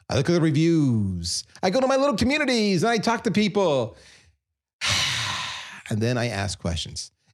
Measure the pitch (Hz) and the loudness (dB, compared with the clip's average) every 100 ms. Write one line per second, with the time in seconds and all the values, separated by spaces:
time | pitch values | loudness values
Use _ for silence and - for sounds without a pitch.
0 | - 151 143 175 160 143 165 165 139 117 | -4 -2 2 2 2 2 4 4 4 2
1 | 98 90 85 - - - 190 196 254 269 | 0 -2 -4 -6 -8 -4 0 2 2 2
2 | 277 214 247 302 277 240 208 185 214 233 | 2 2 0 2 2 2 2 2 2 2
3 | 233 226 233 185 208 208 185 139 110 - | 0 0 0 0 0 2 2 0 -2 -8
4 | - - _ _ _ _ _ _ - - | -20 -20 _ _ _ _ _ _ -4 -2
5 | - - - - - - - - - 107 | -2 -4 -6 -6 -8 -12 -16 -18 -6 -2
6 | 113 123 117 101 101 - 87 82 - - | 0 0 -2 -2 -4 -4 -4 -4 -6 -12
7 | - _ _ | -14 _ _